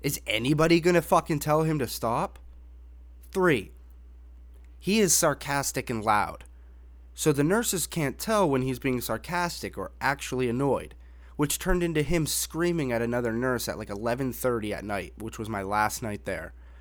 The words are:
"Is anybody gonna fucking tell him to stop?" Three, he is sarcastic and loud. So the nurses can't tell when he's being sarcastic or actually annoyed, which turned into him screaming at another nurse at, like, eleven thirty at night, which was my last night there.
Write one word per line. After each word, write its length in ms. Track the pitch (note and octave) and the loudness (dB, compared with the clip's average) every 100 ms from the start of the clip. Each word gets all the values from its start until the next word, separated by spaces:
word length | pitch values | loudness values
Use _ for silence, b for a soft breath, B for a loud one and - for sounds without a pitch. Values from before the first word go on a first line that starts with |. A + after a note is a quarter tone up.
"Is 200 | C#3+ - - | -4 -4 -2
anybody 500 | G#2+ A#2+ D3+ D#3+ E3+ | 0 2 4 6 6
gonna 240 | E3 F3 | 6 4
fucking 380 | D#3+ F3 - D#3 | 4 2 2 -2
tell 240 | D#3 D3+ | 2 2
him 160 | D#3+ D3+ | 2 0
to 80 | A#2+ | -2
stop?" 500 | - A#2 B2 G3 - - - - - - - - - - | -2 -2 0 -2 -8 -18 -20 -20 -20 -20 -20 -20 -20 -6
Three, 400 | F#3+ F3+ B2+ - - - - - - - - - - - - | 2 4 4 0 -16 -20 -20 -20 -20 -20 -20 -20 -20 -20 -8
he 220 | - A3 | 0 4
is 120 | G3 | 6
sarcastic 760 | - D#3+ C#3 - C#3+ C3+ - B2 | 6 4 2 -2 -2 -2 -4 -4
and 140 | A#2 | -2
loud. 400 | G#2+ G#2 F#2 D2+ - b b b b b b | 2 2 2 -4 -16 b b b b b b
So 160 | - D#3 | -2 0
the 140 | C#3+ | 2
nurses 420 | C#3+ G#3 A#3+ F#3 - | 2 2 0 -2 -4
can't 320 | - C#3+ F3 | -2 -2 -4
tell 300 | - A3 F3+ | -2 2 4
when 140 | C3+ | 2
he's 160 | C3 B2 | 0 -2
being 240 | C#3 B2+ | -2 -2
sarcastic 760 | A#2 A2+ - F3 F3 - G2+ - | -2 -4 -2 -2 -2 -4 -8 -8
or 160 | F#2 - | -10 -4
actually 480 | B2+ C#3 - B2+ B2+ | -2 -2 -4 -2 -2
annoyed, 460 | A#2+ C#3 A2+ - - b b b b | 0 0 0 -4 -16 b b b b
which 220 | D3+ - | -2 0
turned 240 | F3+ F#3 | 0 0
into 200 | E3+ D#3 | 2 -2
him 240 | C#3 E3+ D3 | 0 0 0
screaming 640 | - - D#3+ F3 E3+ C3+ | -2 -4 -2 0 0 0
at 120 | A#2 | 0
another 320 | A#2 A#2+ A#2+ | 0 0 0
nurse 340 | A2+ C3 B2 - | 0 0 -2 -2
at, 80 | E2+ | -6
like, 140 | G#2+ | -6
eleven 420 | G2+ A#2 B2 C3 | -6 -2 -2 -2
thirty 400 | A#2+ C3 A#2+ G#2+ | -2 -2 0 -2
at 100 | G2 | -6
night, 300 | G#2 G2+ F#2 - | -4 -6 -6 -10
which 200 | G#2+ - | -12 -8
was 80 | G#2+ | -6
my 160 | G#2+ | -4
last 400 | F#2+ G#2 G#2+ - | -2 2 0 0
night 220 | A2+ G#2 | -6 -6
there. 300 | - F2 E2 - b b | -6 -6 -8 -14 b b